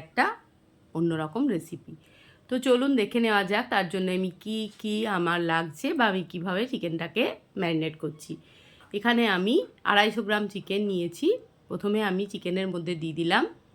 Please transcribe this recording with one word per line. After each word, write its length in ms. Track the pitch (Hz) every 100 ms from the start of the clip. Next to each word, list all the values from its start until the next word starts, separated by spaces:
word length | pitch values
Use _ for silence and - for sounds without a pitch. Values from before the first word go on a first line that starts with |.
একটা 240 | 160 - 359 466 - _ _ _ _ 160
অন্যরকম 440 | 170 160 156 220 285
রেসিপি। 400 | 175 - 165 - 156 _ - - - -
তো 60 | 254 262
চলুন 240 | 247 277 262
দেখে 180 | 202 240
নেওয়া 180 | 226 208 185
যাক 140 | 208 247
তার 120 | 208 180
জন্য 160 | 190 185 185
আমি 120 | 185 170
কি 140 | 214 220 214 -
কি 140 | 214 214 220 190
আমার 220 | 170 175 170
লাগছে 360 | 165 165 151 269 339
বা 60 | 226
আমি 100 | 190 175
কিভাবে 320 | 180 180 185 247
চিকেনটাকে 500 | - 170 160 170 - 254 - _ -
ম্যারিনেট 340 | 170 160 156 156
করছি। 300 | 151 151 - 156 - - - - - 202
এখানে 260 | 233 233 226 185
আমি 180 | 190 311 494 - -
আড়াইশো 320 | 202 214 214 202
গ্রাম 180 | 214 208
চিকেন 280 | 196 - 196 208
নিয়েছি। 360 | 185 170 - 311 494 - _ -
প্রথমে 300 | 185 202 214 208
আমি 120 | 185 202
চিকেনের 360 | 196 180 185 190
মধ্যে 200 | 180 165 170
দিয়ে 140 | 160 156
দিলাম 240 | 170 202 381 - _